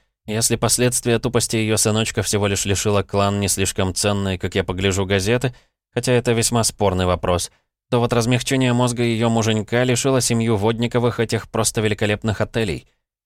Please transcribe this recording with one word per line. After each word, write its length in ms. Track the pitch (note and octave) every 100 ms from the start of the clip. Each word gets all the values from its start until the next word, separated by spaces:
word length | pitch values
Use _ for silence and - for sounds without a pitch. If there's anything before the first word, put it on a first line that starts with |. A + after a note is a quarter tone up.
| _ _ -
Если 300 | G#2+ - A2+
последствия 640 | A2+ - B2 - B2 A2+
тупости 380 | B2 A#2 - A2
ее 180 | G#2+ G#2+
сыночка 480 | A2 G#2+ A2 -
всего 240 | - G#2 G2+
лишь 180 | G2 G2
лишила 380 | F#2+ G#2+ G2+
клан 380 | - G2+ G2+ G2+
не 80 | G2+
слишком 440 | - F#2+ - F#2+
ценной, 440 | F2+ G#2 G2+ G2 F#2
как 180 | F#2 G2
я 80 |
погляжу, 420 | F2+ F#2 G2 F#2+ F#2+
газеты, 480 | G2 F#2+ A#2+ B2+ - _ _ _
хотя 200 | - B2+
это 180 | B2 A#2+
весьма 320 | A2+ - A#2+
спорный 420 | A2 - G2+ F2+ F2+
вопрос, 460 | F2 F2+ F2 - _ _ _ -
то 100 | A#2+
вот 140 | A#2
размягчение 580 | A#2+ A#2 B2 - C3+ B2+
мозга 320 | A#2+ B2 A#2+
ее 260 | A#2+ A2+ A#2
муженька 540 | A2+ A2 G#2+ G2+ A#2+
лишило 380 | B2+ A#2+ C#3 C3
семью 340 | - A#2 A2+ G#2
Водниковых 640 | G#2+ A2+ A#2+ A#2+ A#2+ A2
этих 300 | A2+ G#2+ -
просто 320 | A2 G#2+ -
великолепных 580 | G#2+ G#2 G#2 G#2 A2+ G2+
отелей». 460 | G#2 A#2 G#2 C2 - _ _ _